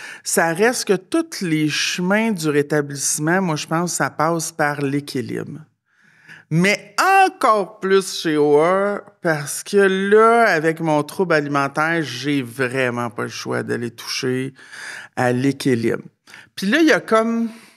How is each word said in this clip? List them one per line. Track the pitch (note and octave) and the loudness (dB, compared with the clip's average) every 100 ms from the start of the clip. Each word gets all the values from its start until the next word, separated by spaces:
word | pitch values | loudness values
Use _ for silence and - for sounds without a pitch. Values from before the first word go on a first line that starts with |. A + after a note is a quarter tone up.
| - - | -18 -14
ça | - - E3 | -4 0 0
reste | E3 A3+ B3 - | 2 0 0 -2
que | |
tous | F#3 - E4 E4 - | -2 0 -4 -4 -6
les | F#3 D#3 D#3 | -2 0 0
chemins | - - - F3+ G#3 A3+ | -2 -4 -2 0 0 0
du | F#3+ D#3 | -2 0
rétablissement, | C#3+ C#3+ D3+ C#3+ C#3 - - D3+ F3+ | 0 0 0 -2 -4 -4 -2 0 0
moi, | F#3 D3+ | 0 -2
je | - | -2
pense, | D#3+ F3 | -2 -2
ça | - C#3 | -2 -4
passe | - D#3 E3+ D#3 | 0 0 0 -4
par | - D3 D3 | -2 -2 0
l'équilibre. | C#3+ C#3+ C#3+ C3 A2+ A2+ A2 D3 - _ _ _ _ _ - - _ | -2 -4 -4 -8 -6 -8 -10 -14 -18 _ _ _ _ _ -20 -20 _
Mais | D#3 F#3+ G#3 - - F4 G4 F#4+ | 0 2 0 -4 -2 4 4 4
encore | F#4 B3 G#3+ F3 - | 2 2 2 0 -6
plus | F#3+ F#3+ F#3 - | 2 2 2 -4
chez | E3+ D3+ | -2 2
O | D3 D3 | 4 4
A, | E3 F#3+ G3+ G3+ - _ | 4 2 0 -4 -10 _
parce | E3+ D3+ C#3+ - | -2 -2 -4 -10
que | - G3+ | -2 2
là, | G3 F#3+ G3 G#3+ A3+ A#3 | 4 2 4 6 6 6
avec | A3 E3 D#3+ D#3+ | 4 2 0 0
mon | E3 D3+ | 0 0
trouble | D3 - F#3 | -2 -4 0
alimentaire, | D#3 C#3+ C#3+ C#3 C3+ D#3 E3+ | 2 2 0 0 0 0 -2
j'ai | C#3+ B2 C#3 C#3+ | -4 -6 -2 -2
vraiment | A#2+ A#2 B2+ C3 B2+ A#2+ A#2+ | -4 -4 -4 0 -2 -2 -6
pas | G#2+ | -6
le | A#2+ | -8
choix | - B2+ B2 | -8 -6 -6
d'aller | A2+ A#2+ A#2 | -4 -6 -6
toucher | - - - C3 B2+ C3 - - - - - - - | -10 -12 -6 -4 -4 -6 -12 -20 -18 -16 -16 -12 -2
à | B2 | 0
l'équilibre. | B2 C#3 C3+ C#3 A#2+ A2+ G2 - _ _ - - | 2 0 0 0 0 0 -4 -8 _ _ -20 -20
Puis | - F#3+ | -8 -2
là, | C#4+ | 2
il | D#4 | 4
y | |
a | F#3 | 2
comme | - A3 A3+ A#3 A3+ - - | 2 2 2 -2 -4 -8 -20